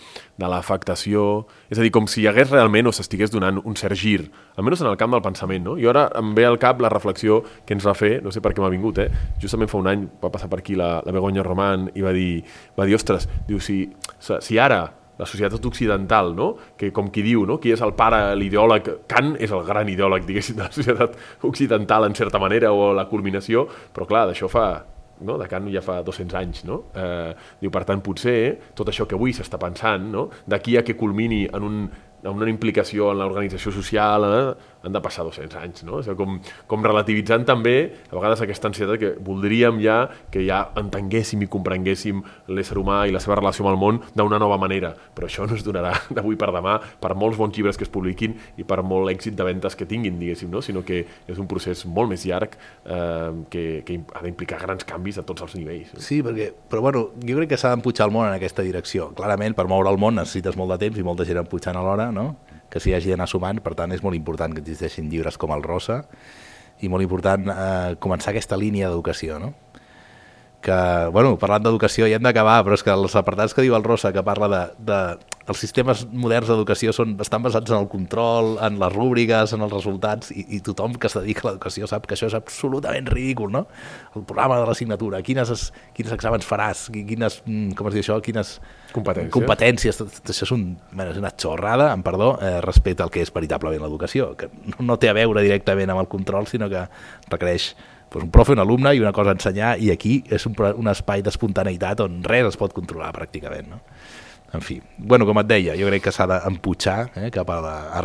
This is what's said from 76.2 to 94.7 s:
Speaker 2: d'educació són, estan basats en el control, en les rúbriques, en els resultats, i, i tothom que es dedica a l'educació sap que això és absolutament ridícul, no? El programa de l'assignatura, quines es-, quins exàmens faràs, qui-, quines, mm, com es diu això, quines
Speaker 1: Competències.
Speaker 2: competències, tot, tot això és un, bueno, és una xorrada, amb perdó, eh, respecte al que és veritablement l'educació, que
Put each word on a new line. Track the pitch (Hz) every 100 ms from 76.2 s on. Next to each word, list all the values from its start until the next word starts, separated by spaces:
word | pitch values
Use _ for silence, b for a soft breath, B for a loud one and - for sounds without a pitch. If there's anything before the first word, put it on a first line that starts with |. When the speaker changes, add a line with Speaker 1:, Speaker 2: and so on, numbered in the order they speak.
| 120 117 113
Speaker 2:
d'educació | 113 107 104 113
són, | 107 113 101
estan | 104 110
basats | 120 110 110
en | 107
el | 101
control, | 98 90 110 117 117 110 110 110
en | 101
les | 90
rúbriques, | 101 127 120 113 110 107 110
en |
els | 107
resultats, | 101 104 95 107 110 -
i, | 101 - 101
i |
tothom | 107 95 113 120
que | 113
es | 104
dedica | 101 107
a | 117
l'educació | 95 - - 104
sap | 101 -
que | 98
això | 110
és |
absolutament | 110 - - 139 131 - 131 123
ridícul, | 120 131 123 101
no? | 120 202 B B B B 107
El | 98
programa | 104 131 123
de | 117
l'assignatura, | 113 113 104 110 95
quines | 92 131 117
es-, | 113 - B B -
quins | 110 113
exàmens | 113 113 -
faràs, | 107 107 92 -
qui-, | 107 101
quines, | 113 110 - 113
mm, | 107 101 95
com | 104
es | 104
diu |
això, | 101 107
quines | 117 110 101 - B B B
Speaker 1:
Competències. | 123 98 87 -
Speaker 2:
competències, | 127 113 107 120 117 113 -
tot, | 104 -
tot | -
això | - -
és | 123
un, | 90 87 -
bueno, | 95 90
és | 87
una | 95
xorrada, | - 82 80 101 123 151
amb | 95
perdó, | 87 92 117 -
eh, | 95 87 90
respecte | - 98 87 85
al |
que | 92
és | 82
veritablement | 90 78 - 78 78 76
l'educació, | 78 85 131 95 -
que | - - -